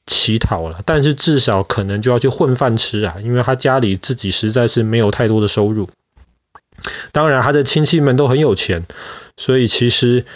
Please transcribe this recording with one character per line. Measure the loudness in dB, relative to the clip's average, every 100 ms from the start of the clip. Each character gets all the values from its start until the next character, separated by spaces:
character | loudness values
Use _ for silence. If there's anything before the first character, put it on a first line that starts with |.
| -4
乞 | -2 0 0
讨 | 0 -2 -6
了， | -8 -2
但 | 0
是 | 0
至 | 0 0 0
少 | 2 0
可 | 0 -4
能 | -4 -2
就 | 0
要 | 2
去 | 0
混 | 0 0 2
饭 | 0 0
吃 | -2 -4
啊， | -4 -6
因 | -2
为 | 0
他 | 0 0
家 | 0 2
里 | 0 -2
自 | -4 -6
己 | -4
实 | -2 0
在 | 0 0
是 | 0
没 | 0 2
有 | 0
太 | 0 0
多 | 2
的 | 0
收 | 0 0
入。 | 0 -6 _ _ _ _ _ _ -20 _ -16 -14 -12 -6
当 | 0 2
然 | 2
他 | 2
的 | 2
亲 | 2 0 2
戚 | 2
们 | 2 2
都 | 2
很 | 2
有 | 2
钱， | 0 -2 -6 -8 -16 -18 -20 -20 -8
所 | 0 2
以 | 2
其 | 2 0
实 | 2 2 0 -2